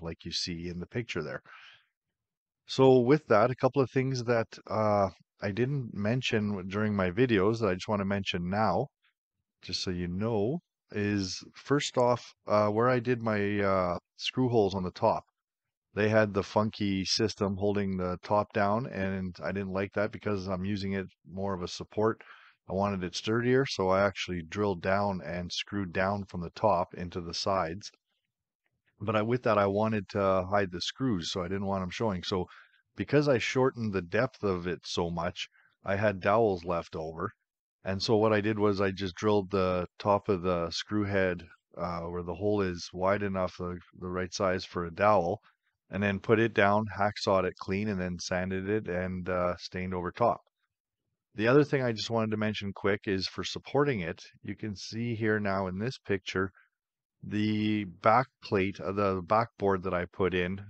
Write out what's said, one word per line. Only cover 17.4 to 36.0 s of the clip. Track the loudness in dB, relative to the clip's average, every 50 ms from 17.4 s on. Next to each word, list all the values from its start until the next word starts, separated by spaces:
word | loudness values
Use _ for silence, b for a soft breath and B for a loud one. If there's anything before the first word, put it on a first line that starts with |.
| -2 -2 0
holding | 0 0 0 0 0 0 -2 -2
the | -2 -2 -4 -4 -6
top | -2 0 0 0 0 0
down, | 0 0 2 2 2 0 -2
and | -4 -4 -4 -2 -2 -2 -4 -6 -6 -8 -6
I | -6 -4 -4
didn't | -4 -4 -4
like | -2 -4 -4 -2 -2
that | -2 -2 -2
because | -4 -6 -4 -2 -2 -2 -2
I'm | -4 -4 -4 -2
using | -4 -4 -2 -2 -2
it | -2 -4 -4 -6 -12 _ _
more | -14 -10 -6 -4 -4 -4
of | -4 -6
a | -8
support. | -8 -10 -12 -6 -2 2 2 2 2 -2 b b b b b b b b _ -6
I | -2
wanted | 0 0 0 0 -2
it | -4 -4 -6
sturdier, | -6 -2 -2 0 0 2 4 4 4 2
so | 0 0 0 2
I | 4 4 4
actually | 4 2 0 -2 -6 -6 -6 -6
drilled | -8 -6 -4 -2 0 0 -2 -2
down | 0 0 0 2 0 0 -2 -4 -6
and | -6 -6 -6 -6 -6 -8
screwed | -8 -8 -6 -6 -6 -6 -2 -2
down | 0 0 0 0 -2 -6
from | -8 -8 -8
the | -8 -8
top | -4 0 2 2 2 2 0 -4 -6
into | -10 -10 -8 -8 -8
the | -8 -6 -8
sides. | -4 -2 0 0 0 -2 -2 -6 -10 -12 -16 -20 _ _ _ _ _ _ _ _ _ _ _ _ _ _ _ _ _ _ _ _ _
But | -4 0 0
I, | 2
with | 2 2 0 0 2
that, | 2 4
I | 4 4
wanted | 4 4 2 2 2 0 -2 -4 -2
to | -2 2 2 4 4 2 2 2
hide | 2 0 0 0
the | -4 -6
screws, | -8 -8 -6 -2 -2 0 0 -2 -2 -4
so | -4 -4
I | -4
didn't | -4 -4 -4 -2
want | -2 -2 -2 -4
'em | -6
showing. | -4 -2 -2 -2 -2 -2 -4
So | -2 -2 -2 -2 b b b b b b b b b _
because | -6 -2 2 2 2 4 4
I | 2
shortened | 2 0 0 0 2 2 2 0 -2 -4 -2 -2
the | -2
depth | -4 0 0 0 0 0 -4 -4 -2
of | -2 0 0 -2
it | -4 -6 -6 -8
so | -6 -4 -2 -2 -2
much, | -2 -2 -4 -4 -6 -8 -12 -12 _ _ _ _ _ _ -4
I | -4 -2
had | 2